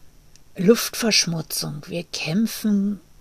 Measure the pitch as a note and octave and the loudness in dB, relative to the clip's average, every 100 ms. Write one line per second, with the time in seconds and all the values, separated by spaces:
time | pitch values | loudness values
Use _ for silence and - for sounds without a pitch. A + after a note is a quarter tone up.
0 | - - - - - - F#3 A#3 - - | -20 -20 -20 -20 -16 2 4 6 2 -2
1 | A3+ - F3 E3 - - D#3+ D3 F3+ E3+ | 0 2 0 -4 -6 -6 -6 -8 -8 -10
2 | - - - F#3+ A3+ - G#3+ G3+ G3+ G3+ | -8 -8 -2 0 0 -2 0 2 2 -2
3 | - - | -10 -20